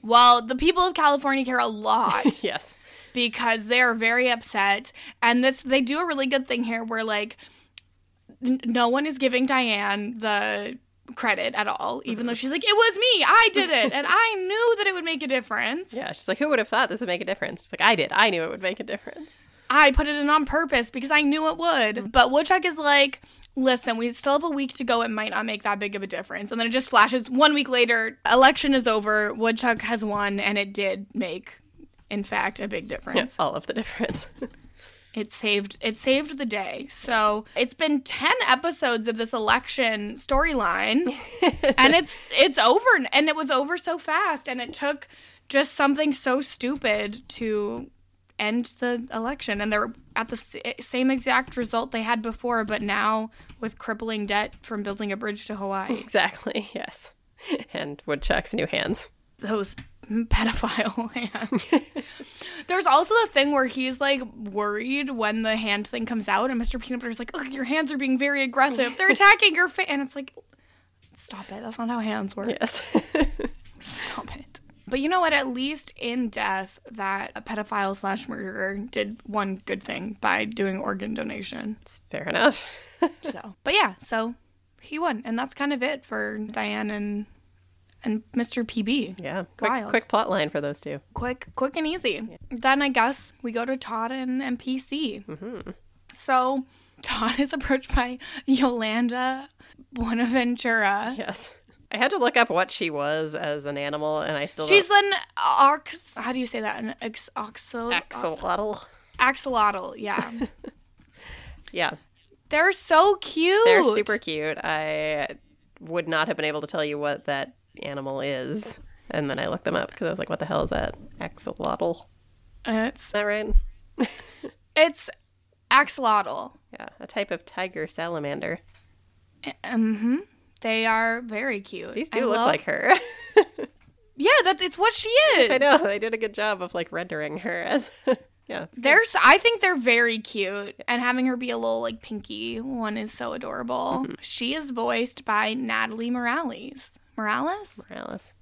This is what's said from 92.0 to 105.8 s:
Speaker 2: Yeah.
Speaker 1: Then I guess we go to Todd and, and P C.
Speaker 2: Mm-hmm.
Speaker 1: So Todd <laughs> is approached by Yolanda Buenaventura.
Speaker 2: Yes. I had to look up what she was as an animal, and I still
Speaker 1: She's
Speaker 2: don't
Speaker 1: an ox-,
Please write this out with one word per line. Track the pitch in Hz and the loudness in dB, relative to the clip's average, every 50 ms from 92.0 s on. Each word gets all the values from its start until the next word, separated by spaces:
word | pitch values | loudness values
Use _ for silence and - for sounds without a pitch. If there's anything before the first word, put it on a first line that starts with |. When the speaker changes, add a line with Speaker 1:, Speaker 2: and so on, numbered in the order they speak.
| - 254 170 - 220 226 | -2 -4 -4 -4 -8 -12
Speaker 2:
Yeah. | - - - - | -14 -16 -14 -12
Speaker 1:
Then | 269 226 233 262 269 277 | -12 -2 2 2 4 4
I | 285 277 | 2 0
guess | 247 247 226 247 277 - - - - _ | 2 2 2 2 0 -2 -6 -8 -10 _
we | - 240 | -10 -6
go | 220 233 240 | -4 -4 -4
to | 254 269 | -4 -4
Todd | 262 - - 226 220 226 233 | -6 -6 -6 -6 -4 -4 -4
and, | 262 269 262 254 254 262 | -6 -6 -4 -4 -2 -2
and | 277 262 247 240 | -2 -4 -6 -6
P | - 254 262 262 | -4 -6 -4 -4
C. | 262 - 269 294 311 220 202 208 202 - | -4 -6 -4 -4 -4 -4 -6 -8 -12 -12
Speaker 2:
Mm-hmm. | 156 147 185 226 247 202 - - 185 - _ _ _ _ _ - - | -12 -12 -12 -12 -12 -12 -12 -14 -16 -16 _ _ _ _ _ -18 -16
Speaker 1:
So | - - - 262 254 254 254 269 269 262 _ _ _ _ _ _ _ | -10 -2 2 2 2 2 2 0 -2 -4 _ _ _ _ _ _ _
Todd | - - 208 214 220 233 247 - | -8 -6 -4 -2 -2 -2 0 0
<laughs> | |
is | 285 269 | 0 -2
approached | - 285 - - 269 262 - - - | -2 -6 -2 0 -2 -2 0 0 0
by | 277 247 247 254 254 - - - 269 - | 0 0 0 -6 -10 -14 -14 -14 -8 2
Yolanda | - 269 247 262 254 247 233 220 214 214 233 240 233 233 247 254 262 262 262 277 - _ _ - - - - - _ | 2 4 4 4 2 2 0 -2 0 0 2 0 0 0 0 -2 -2 -2 -4 -8 -16 _ _ -20 -20 -20 -20 -20 _
Buenaventura. | - 247 226 226 226 226 247 233 240 269 240 240 247 240 - 247 226 226 214 196 202 202 220 233 262 277 | -6 -6 -4 -2 0 0 0 2 2 2 2 2 -2 -2 0 0 2 2 2 2 2 0 -2 -4 -6 -6
Speaker 2:
Yes. | - - - - - - - _ _ _ _ _ _ _ | -8 -8 -6 -8 -10 -10 -14 _ _ _ _ _ _ _
I | - 208 | 0 2
had | 247 269 | 2 2
to | - 359 | 4 4
look | 240 233 - 247 | 2 4 6 4
up | 233 233 | 4 4
what | 160 175 185 180 | 4 2 2 2
she | - - 185 165 | -2 -4 -4 -2
was | 151 143 143 147 151 160 160 156 151 | -2 -2 0 0 0 0 -2 -4 -4
as | 147 147 151 147 147 139 | -4 -4 -4 -4 -4 -4
an | 143 143 139 | -6 -6 -4
animal, | 143 143 147 151 151 151 151 151 | -4 -4 -4 -2 -2 -2 -2 -2
and | 151 156 156 143 | -2 -2 -2 -4
I | 147 | -4
still | 147 - - 156 | -6 -6 -6 2
Speaker 1:
She's | 302 381 403 359 339 | 6 6 6 6 8
Speaker 2:
don't | 415 392 403 403 392 | 4 4 6 4 0
Speaker 1:
an | 370 - _ _ | -2 -4 _ _
ox-, | - - - - - 277 277 302 302 | -2 0 2 4 6 6 6 6 2